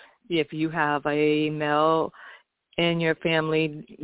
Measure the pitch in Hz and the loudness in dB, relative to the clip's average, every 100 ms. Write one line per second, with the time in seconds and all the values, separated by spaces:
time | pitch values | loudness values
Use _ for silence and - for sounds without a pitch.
0 | - _ - 165 143 156 160 165 147 147 | -20 _ -4 -2 -2 -2 -4 -2 0 0
1 | 151 147 151 151 151 151 151 147 156 160 | 0 2 2 2 0 -2 0 2 2 2
2 | 151 - - - _ _ _ - 170 170 | -2 -8 -20 -20 _ _ _ -2 0 0
3 | 165 160 170 160 156 156 160 151 - - | 0 0 0 0 2 0 -2 -4 -16 -8